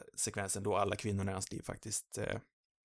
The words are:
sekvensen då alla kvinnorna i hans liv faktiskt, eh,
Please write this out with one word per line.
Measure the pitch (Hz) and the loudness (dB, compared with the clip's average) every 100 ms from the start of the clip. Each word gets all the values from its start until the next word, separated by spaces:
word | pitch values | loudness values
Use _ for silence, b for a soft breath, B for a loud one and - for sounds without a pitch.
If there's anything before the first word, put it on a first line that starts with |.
| - - | -4 -2
sekvensen | - 104 98 101 | 0 0 0 0
då | 101 95 | 4 4
alla | 101 104 | 4 2
kvinnorna | 110 98 98 | 2 2 2
i | |
hans | 95 - | 0 -2
liv | 110 - | -6 -6
faktiskt, | 90 110 104 - - | -6 -2 -4 -4 -4
eh, | 104 - - _ _ _ | -2 -2 -4 _ _ _